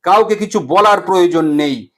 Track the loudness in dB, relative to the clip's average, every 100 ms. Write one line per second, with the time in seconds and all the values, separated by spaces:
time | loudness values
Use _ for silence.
0 | 2 2 2 -2 -4 -6 -2 0 2 0
1 | 0 0 2 0 0 -2 -2 -6 -12